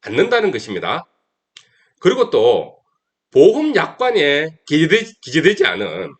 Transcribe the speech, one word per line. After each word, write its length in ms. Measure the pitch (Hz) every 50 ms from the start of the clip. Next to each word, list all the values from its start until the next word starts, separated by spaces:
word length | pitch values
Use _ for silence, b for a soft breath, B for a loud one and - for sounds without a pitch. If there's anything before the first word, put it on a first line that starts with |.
| _
않는다는 500 | 98 104 123 185 240 247 233 214 196 -
것입니다. 560 | 113 - - 104 90 80 87 110 160 175 _ _ _ _ _ _ _ _ _ _ b b b b b b b b b
그리고 320 | - 175 240 254 240 -
또 480 | - 127 107 120 117 90 73 - - _ _ _ _ _ _ _ _ _ _ _ _
보험 420 | 131 143 190 226 285 302 311 285
약관에 840 | 196 135 - - - 254 254 240 208 147 143 143 143 156 160 160 _ _
기재되-, 480 | - 147 151 160 160 180 226 214 214 - _ -
기재되지 440 | - 123 156 147 180 214 202 381
않은 480 | 98 90 92 101 90 78 90 92 78 69 _